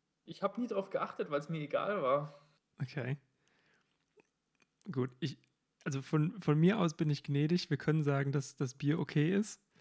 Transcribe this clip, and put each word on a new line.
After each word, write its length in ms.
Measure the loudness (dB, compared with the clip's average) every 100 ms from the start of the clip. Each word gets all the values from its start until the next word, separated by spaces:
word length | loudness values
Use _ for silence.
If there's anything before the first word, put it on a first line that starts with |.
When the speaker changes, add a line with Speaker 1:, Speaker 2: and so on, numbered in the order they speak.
| _ _ -18
Speaker 1:
Ich 180 | -6
hab 140 | -4 -4
nie 100 | -4
drauf 220 | -4 -2
geachtet, 400 | -4 -4 -6 -4
weil's 180 | -4 -4
mir 120 | -6
egal 400 | -4 -2 -2 0
war. 440 | 2 2 0 -10 _ _ _ -10
Speaker 2:
Okay. 360 | -8 -4 -4 -6 _ _ _ _ _ _ _ _ _ _ _ _ _ _ _ _ -6
Gut, 180 | -2 -4 -4
ich, 180 | -8 -8 _ _ _ _
also 180 | -6 -4
von, 380 | 0 0 2 0
von 180 | 2 6
mir 200 | 6 6
aus 160 | 2 0
bin 140 | 0
ich 140 | 0
gnädig. 460 | 0 0 2 0 0
Wir 80 | -2
können 260 | 2 2
sagen, 280 | 2 2 2
dass 240 | -2 -2 -4
das 200 | -6 -2
Bier 240 | 0 0
okay 340 | 0 2 2
ist. 280 | 2 0 -6 _ _